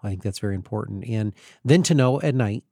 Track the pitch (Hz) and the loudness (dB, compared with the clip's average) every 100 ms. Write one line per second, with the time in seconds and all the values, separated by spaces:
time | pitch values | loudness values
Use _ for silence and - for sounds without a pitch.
0 | 104 95 101 - 104 95 90 107 107 98 | -8 -6 -6 -6 -4 -6 -6 -8 -6 -8
1 | 117 110 107 - - _ 123 165 - 151 | -6 -2 -4 -6 -16 _ 4 4 6 4
2 | 127 135 156 131 107 104 - | 4 2 0 0 0 -2 -8